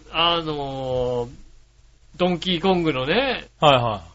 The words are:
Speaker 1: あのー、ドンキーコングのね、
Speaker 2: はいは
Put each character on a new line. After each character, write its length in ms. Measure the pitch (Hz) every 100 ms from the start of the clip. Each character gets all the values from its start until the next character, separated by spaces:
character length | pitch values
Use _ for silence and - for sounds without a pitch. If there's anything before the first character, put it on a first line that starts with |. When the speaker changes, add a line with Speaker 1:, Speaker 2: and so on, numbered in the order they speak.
| -
Speaker 1:
あ 280 | 160 170 170
の 840 | 156 147 139 135 131 127 123 123 120
ー、 20 | - - - _ _ - _ - -
ド 120 | 180
ン 100 | 175
キ 140 | 180
ー 80 | 175
コ 140 | 190
ン 80 | 185
グ 100 | 165
の 140 | 131 131
ね、 400 | 196 269 202 - _
Speaker 2:
は 100 | 156
い 120 | 131
は 200 | 120 101 -